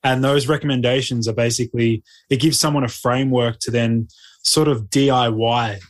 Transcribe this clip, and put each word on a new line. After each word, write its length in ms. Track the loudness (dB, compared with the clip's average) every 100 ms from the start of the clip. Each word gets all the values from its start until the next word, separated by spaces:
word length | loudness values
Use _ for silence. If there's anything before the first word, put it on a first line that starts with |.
And 200 | 0 2
those 240 | 2 2 2
recommendations 800 | -2 0 0 0 0 -2 -4 -2
are 60 |
basically, 680 | -2 -2 -2 -4 0 0 0 _ _ _
it 120 | 0
gives 180 | 2 2
someone 240 | 0 0
a 60 | -2
framework 680 | -2 -2 0 0 0 0 -4
to 100 | -4
then 360 | -2 0 0 -4 -12 -20 _
sort 240 | -2 2 2
of 200 | 0 0
D 180 | 2 2
I 200 | 2 0
Y 500 | 0 0 0 -2 -6 -14